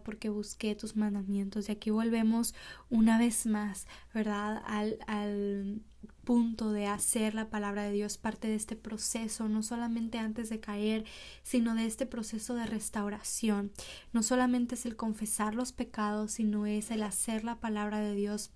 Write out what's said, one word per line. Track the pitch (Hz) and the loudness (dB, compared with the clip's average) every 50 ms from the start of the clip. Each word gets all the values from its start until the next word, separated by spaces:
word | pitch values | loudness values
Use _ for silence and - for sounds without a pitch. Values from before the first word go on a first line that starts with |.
| - | -6
porque | 220 214 220 - 214 | -10 -8 -4 -4 -4
busqué | 208 208 208 - - - - 214 208 | -2 -2 -4 -6 -6 -4 -2 -2 -2
tus | 214 - 214 214 | -2 -4 -4 0
mandamientos". | 214 214 208 202 202 190 196 196 196 196 196 - 214 196 | 0 2 2 0 -2 -2 0 0 0 0 0 -2 -4 -2
Y | - 208 | -2 -4
aquí | 208 - 214 | -2 0 0
volvemos | 214 220 226 226 233 226 220 220 226 233 233 - - - - - - - - - | 2 2 2 2 2 4 4 4 4 4 2 0 -2 -4 -12 -16 -16 -18 -4 2
una | 233 220 220 226 226 | 6 8 8 8 8
vez | 226 233 240 220 - - | 8 6 6 4 2 2
más, | 226 214 208 208 202 190 - - - - - - - - | 2 0 0 0 -2 -4 -6 -10 -12 -14 -18 -18 -6 -2
¿verdad? | 220 208 208 208 202 208 214 214 220 - | 0 0 0 0 0 0 -2 -2 -2 -2
Al, | - 214 208 208 220 - - - | -2 -2 0 0 0 -2 -4 -4
al | - 214 208 208 208 208 202 202 202 202 202 196 196 208 214 - - - - - - - - - | -4 -2 -2 -2 -2 0 0 0 0 0 0 -2 -4 -4 -6 -8 -12 -18 -18 -18 -18 -18 -8 0
punto | - 240 240 233 233 220 - 226 214 | 4 4 6 6 4 2 0 0 0
de | 208 208 208 | 0 0 0
hacer | 202 208 202 - - - 233 214 214 214 | 0 0 2 2 2 4 4 2 2 2
la | 220 220 220 | -2 -4 -4
palabra | 214 208 208 202 202 208 208 | -4 -2 -2 -2 -2 -2 -2
de | 202 | 0
Dios | 202 202 208 208 - | 0 0 -2 -2 -4
parte | - - 220 214 - - | -4 -4 -4 -4 -2 -2
de | 214 220 | -2 0
este | 214 - - 220 | 0 -2 -4 -8
proceso, | 220 - 214 214 214 - - - 226 226 214 - - 220 214 | -10 -8 -8 -6 -4 -4 -2 -2 -2 -2 -4 -4 -2 0 0
no | 214 214 214 | 0 0 0
solamente | - 240 233 240 233 226 233 226 226 240 | -2 -2 -2 -2 -2 0 -2 -2 -2 -2
antes | 226 220 220 214 240 233 214 | -2 -2 -2 -2 -4 -4 -4
de | 220 220 | -4 -6
caer, | - - 208 202 208 214 220 220 220 - - - - - - - - | -4 -6 -2 0 2 2 2 2 -2 -6 -12 -14 -14 -16 -16 -12 -4
sino | - - 247 226 233 226 | 0 2 4 4 4 2
de | 226 226 | 2 0
este | 226 220 - 269 | 0 0 -2 -4
proceso | 262 - 233 214 - 226 214 - - 247 | -4 -4 -6 -6 -4 -6 -6 -4 -4 -2
de | 233 226 | -2 -2
restauración. | 220 220 214 - - - 214 202 202 208 208 - - - - 233 214 208 202 202 202 - - - - - - - - - | -2 -2 -2 -4 -2 -2 -2 -2 -2 -4 -4 -4 -4 -2 2 4 4 4 4 2 -2 -6 -10 -12 -12 -14 -14 -10 -2 0
No | 233 220 | 0 2
solamente | - 254 254 254 247 247 247 240 240 254 | 4 4 4 6 4 4 2 2 0 -2
es | 240 - | -4 -4
el | 240 220 | -6 -6
confesar | - 233 220 214 - 220 214 - - 208 214 220 | -2 -2 -2 -2 -2 -2 -2 0 2 0 0 0
los | 240 254 254 | 0 -2 -2
pecados, | - - 240 240 - 220 208 208 208 214 214 208 - | -4 -6 -6 -4 -2 0 0 0 2 0 -2 -2 -2
sino | - 220 214 208 208 208 | 0 2 2 2 2 2
es | 208 208 214 208 - | 2 0 0 -2 -2
el | 226 214 214 | -2 -2 -2
hacer | 202 190 - - 233 220 220 220 | 0 0 0 0 0 0 -2 -2
la | 233 233 233 | -4 -6 -4
palabra | - 226 214 208 208 208 214 214 | -2 -2 0 0 0 0 0 0
de | 208 208 202 | 0 0 0
Dios | 202 202 208 208 208 - - - | 0 0 0 -2 -4 -6 -8 -12